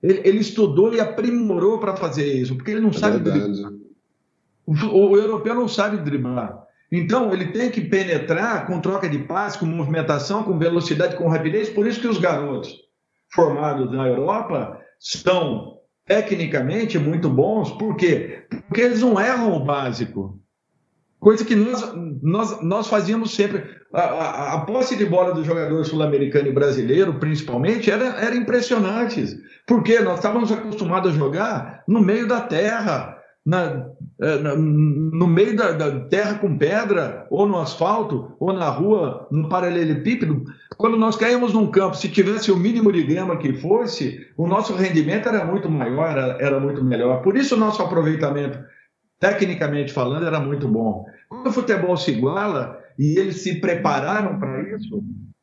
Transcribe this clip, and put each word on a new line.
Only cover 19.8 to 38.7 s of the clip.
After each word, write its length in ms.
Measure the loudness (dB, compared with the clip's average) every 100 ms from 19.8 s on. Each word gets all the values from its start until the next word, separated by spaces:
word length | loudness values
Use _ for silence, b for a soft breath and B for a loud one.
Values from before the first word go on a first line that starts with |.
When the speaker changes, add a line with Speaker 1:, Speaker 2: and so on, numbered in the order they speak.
| -2 -4 -6 -6 -10 -12 _ _ _ _ _ _ _ _
Speaker 1:
Coisa 260 | 6 6
que 120 | 2 2
nós, 360 | 2 0 -6 -8 -10 -4
nós, 400 | -2 0 -2 -2
nós 240 | -2 -2 0
fazíamos 480 | 0 0 -2 -2
sempre. 420 | 0 0 0 -8 -18 _
A, 80 | -2
a, 540 | 0 0 -4 -4 -4
a 60 | -4
posse 340 | -2 -2 0
de 120 | 0 2
bola 260 | 2 2
do 100 | 0
jogador 400 | -2 -2 0 -2
sul-americano 640 | 0 0 2 2 2 2 2
e 40 |
brasileiro, 600 | 2 2 2 2 4 2
principalmente, 760 | 0 -2 -2 -2 -2 0 2 2
era, 140 | 0
era 320 | 0 -2 -2 -2
impressionante. 880 | 0 0 2 0 2 0 -2 -2 -4 -6 B B 2
Porque 320 | 2 4 4
nós 160 | 4 0
estávamos 360 | 0 0 0
acostumados 600 | -2 -4 -6 -2 0 2
a 40 | 2
jogar 640 | 0 0 -2 -4 -8 -12 0
no 120 | 4
meio 280 | 4 4 0
da 140 | -2
terra, 760 | -2 0 0 0 -2 -2 -6 -14 B B
na, 420 | -2 0 0 -4 -10 -14 -18 _
eh, 180 | -2 0
na, 140 | 0
no 720 | 0 2 4 2 2 -2 2 2
meio 300 | 4 4 2
da, 160 | 0
da 280 | 0 -2 -2
terra 340 | -2 0 0
com 240 | 0 -2 2
pedra, 680 | 2 0 0 0 0 -6 -4
ou 160 | 0 2
no 120 | 2
asfalto, 760 | -2 -2 0 0 0 -4 -6 -4
ou 140 | -2
na 160 | 0
rua, 580 | -2